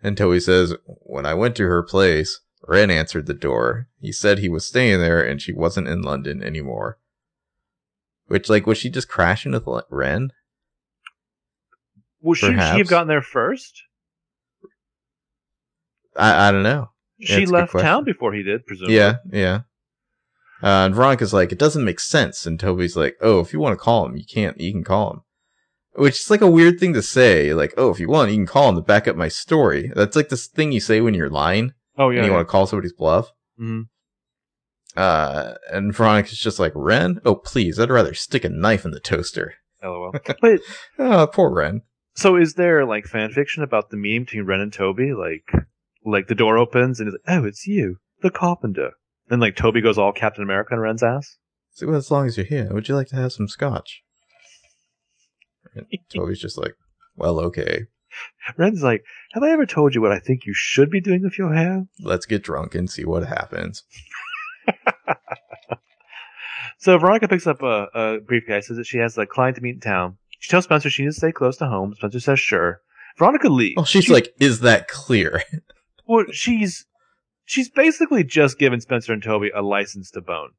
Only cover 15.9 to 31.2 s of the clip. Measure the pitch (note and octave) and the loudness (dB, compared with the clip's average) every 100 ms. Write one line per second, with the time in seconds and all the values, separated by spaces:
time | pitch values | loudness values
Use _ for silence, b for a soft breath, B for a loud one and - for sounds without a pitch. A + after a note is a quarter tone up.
15.9 | _ _ - G#2 E2 G2+ G2 G2+ C#3+ A#2+ | _ _ -2 2 4 4 4 2 -2 -6
16.9 | _ _ _ - G2+ F#3+ F3+ F3 F#2 D#3 | _ _ _ -2 0 4 2 2 0 2
17.9 | F3+ G3 G#3 A#2 G#2 G2 G#2+ - F#2+ F#2 | 2 0 -4 -4 -4 -4 -6 -6 -10 2
18.9 | A2 G2+ A#2+ - G2 F#2 G2 - _ _ | 4 6 2 -6 -2 0 -2 -6 _ _
19.9 | _ _ _ _ _ b b - F#2+ F#2+ | _ _ _ _ _ b b 2 4 4
20.9 | G2 C3 B2+ A2 G2+ F2 F2+ D3+ D3+ A#2 | 4 4 4 2 2 2 2 0 2 -2
21.9 | E2+ - D#3+ A#2+ - E2+ E2 G2 F2+ F2+ | -4 -2 0 0 -4 -8 -6 -4 -2 -2
22.9 | F2 C#2+ - G#2+ G2+ E2 D2+ C#3+ F#2+ - | -2 -2 0 2 2 2 -2 -2 -2 0
23.9 | A#2 D2 C2+ - - G2+ - E2+ G2+ - | 0 0 -8 -10 -4 -4 -4 -8 -8 -2
24.9 | F#2+ G#2 - _ _ _ _ _ _ _ | -2 -2 -6 _ _ _ _ _ _ _
25.9 | - C#3+ B2+ - G#3 G3+ E3 E3+ F3 F#3 | 0 0 0 0 4 6 8 6 6 0
26.9 | C#3 - - B2 F2 D2 D#2+ C#2+ - B2+ | 0 -2 4 6 6 2 0 -2 0 0
27.9 | E2+ E2+ D3+ A#2+ G#2+ F#2 - C#3+ F2+ D#2+ | 0 0 2 2 0 0 4 4 2 2
28.9 | G#2 - E2 E2 - - D#3+ A#2+ C#2+ C#2+ | 2 2 -2 -4 -6 -2 2 2 0 -4
29.9 | - G#2 D#3 D3+ B2+ - - - B2+ - | 0 0 2 -2 -4 -8 -4 -2 -2 0
30.9 | A2 A#2 G2+ | 2 2 0